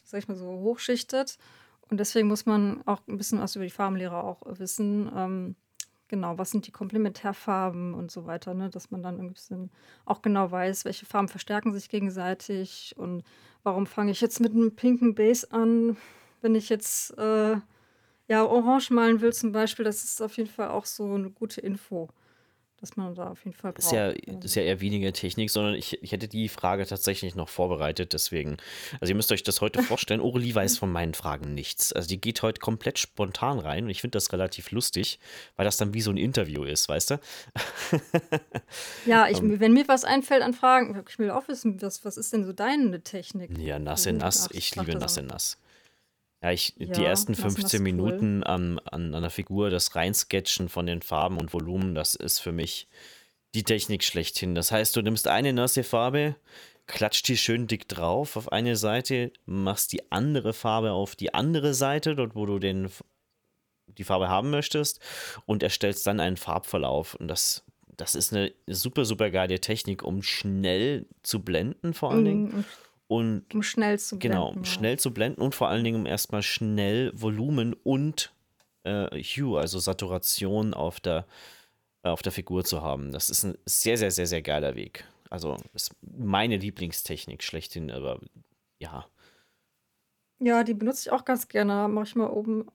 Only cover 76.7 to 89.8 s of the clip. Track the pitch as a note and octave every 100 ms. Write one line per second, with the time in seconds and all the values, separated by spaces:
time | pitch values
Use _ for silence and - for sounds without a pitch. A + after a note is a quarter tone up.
76.7 | G#2 G2+ A2+ C3 - A2 G#2+ C3 C#3 A#2
77.7 | - - C3+ D3 D3+ - _ _ _ _
78.7 | _ F2+ G2+ F#2+ C#2+ - A#2+ C#3 E2 E2
79.7 | F#2 F#2+ F2+ F#2+ F2+ - - F#2+ G#2+ G#2+
80.7 | - E2 - F2+ D#2+ - - - - _
81.7 | _ _ _ F2+ E2 - - - F#2 F2+
82.7 | D#2 D#2 C#2 C#2 C2+ - - G2 - -
83.7 | - A2 A#2 G2+ F2+ E2+ E2+ D2 D2+ C#2+
84.7 | A#1+ G1+ - - _ - E2+ D#2+ C2 -
85.7 | - - - - - G#2 G2 A2+ G2+ G2+
86.7 | - F2 - - D#2+ - - - D#2+ -
87.7 | E2 D2+ B1 C2+ B1+ - - _ _ _
88.7 | - D#2+ D2 - _ _ _ _ _ _
89.7 | _